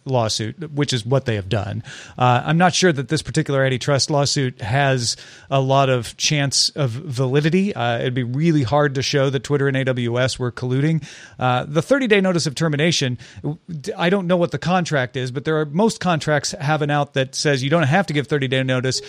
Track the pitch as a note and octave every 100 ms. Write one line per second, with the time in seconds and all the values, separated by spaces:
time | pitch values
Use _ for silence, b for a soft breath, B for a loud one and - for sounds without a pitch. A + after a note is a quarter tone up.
0 | C3+ B2+ A2 - A2 - - C#3+ C#3+ B2+
1 | A2+ C3+ B2+ G#2+ G2 A2+ G2+ G#2+ B B
2 | B B B2 B2 - D#3+ F3+ - F3+ C#3
3 | B2+ D#3 - D#3 D3 C#3 C3+ B2+ - C#3
4 | - D3 C#3 D3 C3 - G2+ C3+ C#3 C3
5 | A2+ - B B B C#3 C3 C3+ C3+ B2+
6 | A2 - - D3+ C#3 - - - C3+ A#2
7 | F3 A#2+ C3 C#3+ D#3 F3+ G3+ B2 A#2+ A#2+
8 | C3+ B2+ A#2+ C3 E3+ D3+ A#2 C#3+ D3 C3+
9 | - C#3+ C3+ C3 - C#3+ C#3 C3+ C3 B2+
10 | A#2+ A#2+ B2+ - B2 - B2+ C3 D3+ D#3+
11 | B B B B B2+ B2 D3+ D3 - C#4
12 | B3+ G#3 F#3+ E3+ D3 B2 E3 C#3+ E3+ -
13 | C3 A#2+ B B D3 D3+ - D#3+ C3 -
14 | E3+ G3+ E3+ F3+ E3+ C#3+ E3 F#3 E3 D3
15 | B2 C3+ B2+ C3 C#3+ D#3 D3+ D#3 A3 -
16 | F3+ D#3+ - D3 - - C#3+ D#3 D3 D3
17 | C#3+ C3+ C3 - D3+ C3+ C#3 E3+ C#3+ F3+
18 | - D3 - D3+ C3+ C3 C3 B2+ C3 A#2+